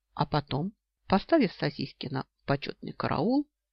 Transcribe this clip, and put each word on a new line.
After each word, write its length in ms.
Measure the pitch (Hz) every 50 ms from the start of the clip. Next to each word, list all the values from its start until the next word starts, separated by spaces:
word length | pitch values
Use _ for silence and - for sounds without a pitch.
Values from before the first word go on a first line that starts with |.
| _ _ -
А 120 | - 151
потом, 460 | - - 147 143 - - 139 165 202 - _ _ _ _ _ _
поставив 460 | - 190 202 - - 339 320 240 170
Сосискина 720 | - - 156 147 - - 135 - - - - 143 135 131 - _ _ _
в 40 | -
почетный 460 | - 139 139 - - - - - -
караул, 540 | - - - - - - 151 220 254 294 285 _ _ _ _ _